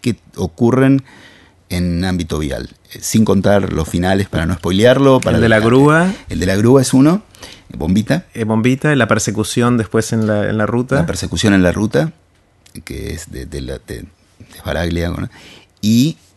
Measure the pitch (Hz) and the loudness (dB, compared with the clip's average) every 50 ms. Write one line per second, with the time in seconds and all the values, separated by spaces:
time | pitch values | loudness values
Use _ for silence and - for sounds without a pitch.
0 | - 123 101 - _ _ - - 92 87 - - 117 117 120 127 135 135 139 139 | -6 -6 -6 -6 _ _ -10 -8 -6 -6 -2 0 2 2 4 4 4 4 2 2
1 | 135 - - - - - - - _ _ _ _ _ - 92 87 87 87 85 85 | 0 -4 -14 -20 -20 -20 -20 -20 _ _ _ _ _ -8 -4 -4 -2 -2 -2 -2
2 | 92 95 92 87 85 80 82 76 78 71 64 58 65 - - _ _ _ - - | -2 -2 -2 -4 -4 -4 -4 -4 -4 -4 -6 -8 -10 -12 -16 _ _ _ -18 -12
3 | - - - 110 110 104 95 98 92 101 101 101 95 92 80 80 80 - - 90 | -8 -2 0 2 2 4 2 2 4 4 2 2 2 0 -2 -4 -4 -2 -2 -2
4 | 90 92 98 98 101 - - 80 82 85 90 82 - 85 92 98 110 123 127 135 | 0 0 0 0 -2 -2 -4 -4 -2 -2 -4 -4 -2 -2 0 4 4 4 4 4
5 | 139 135 131 127 - - 113 113 117 113 110 110 107 113 120 135 143 147 156 165 | 4 4 4 4 2 0 0 2 2 2 2 2 2 4 4 4 4 4 4 4
6 | 175 185 196 - - - - 80 87 95 95 101 104 117 131 139 127 - - 131 | 2 0 -2 -6 -8 -8 -6 -4 -2 0 0 2 4 4 4 4 4 4 4 4
7 | 135 151 175 214 - _ _ - - - - - _ - - 58 73 82 92 110 | 4 4 2 0 -2 _ _ -20 -20 -20 -20 -20 _ -18 -12 -6 -4 -2 0 0
8 | 107 - 135 170 - _ - 120 113 107 110 110 110 127 131 131 - 156 147 135 | 0 0 -4 -4 -6 _ -10 -8 -4 -2 -2 0 2 0 0 0 0 0 0 0
9 | 117 113 113 104 - - 101 98 107 - - 127 120 120 123 117 107 - - 110 | 2 2 0 0 0 -2 -4 -4 -4 -4 -2 0 0 2 2 0 -2 -2 -2 -2
10 | 110 - 117 113 110 107 107 104 101 101 104 107 107 104 117 120 123 131 135 139 | -2 0 -2 -2 0 0 0 0 -2 -2 -2 -2 -2 -2 -2 -4 -2 -2 -2 -2
11 | 165 165 85 - - 95 - - - 107 101 95 90 87 82 95 104 110 - 123 | -2 -2 -4 -6 -6 -6 -4 -2 0 2 2 4 2 2 2 0 -2 0 0 0
12 | 156 160 - _ _ _ _ _ _ _ _ _ _ _ - 73 78 - - - | -2 -2 -4 _ _ _ _ _ _ _ _ _ _ _ -20 -20 -16 -14 -12 -12
13 | - - 78 80 - - - 65 65 - 76 71 67 64 67 - - - - - | -10 -10 -10 -12 -12 -14 -14 -14 -14 -12 -10 -10 -10 -10 -12 -12 -12 -14 -16 -16
14 | 92 85 _ _ _ _ _ _ - - - - - - 73 76 87 85 85 85 | -16 -18 _ _ _ _ _ _ -20 -20 -20 -14 -10 -6 -4 -4 -4 -4 -4 -4
15 | 82 87 82 80 - - - - - - - - - _ _ _ - 107 113 120 | -4 -4 -6 -6 -8 -10 -12 -16 -20 -20 -20 -20 -20 _ _ _ -2 2 2 4
16 | 131 160 160 - _ _ _ | 2 2 0 -6 _ _ _